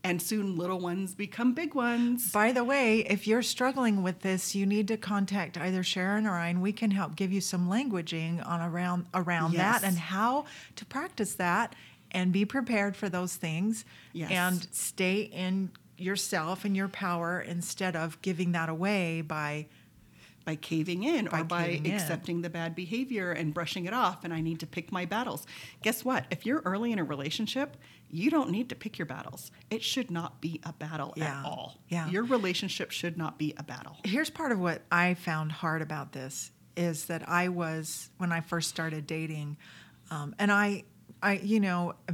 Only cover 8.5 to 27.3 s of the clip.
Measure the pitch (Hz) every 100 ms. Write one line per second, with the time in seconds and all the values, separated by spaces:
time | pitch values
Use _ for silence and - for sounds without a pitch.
8.5 | 170 170 170 180 180 175 185 170 170 165
9.5 | 170 190 233 196 175 165 190 233 277 294
10.5 | - - - - 262 349 - 196 - 180
11.5 | 185 233 - - - - 185 180 185 208
12.5 | 269 233 220 202 190 202 180 180 - 170
13.5 | 160 208 220 - - - 165 160 185 180
14.5 | 180 - - - - 185 196 - 160 185
15.5 | 190 190 - - - 180 196 - 185 160
16.5 | 185 208 190 196 - 190 175 170 180 -
17.5 | 175 170 - 190 165 160 - 190 170 180
18.5 | 175 165 160 190 202 170 165 156 156 147
19.5 | 151 151 - - - - - - - -
20.5 | 156 - 160 156 175 247 330 214 160 165
21.5 | 175 170 170 151 202 160 160 - 170 170
22.5 | 165 165 165 175 226 262 220 180 170 160
23.5 | 151 165 190 175 240 202 180 175 165 160
24.5 | 165 160 - 170 185 175 208 254 - -
25.5 | - - - 214 - 254 254 - - 220
26.5 | 302 180 190 233 214 147 143 143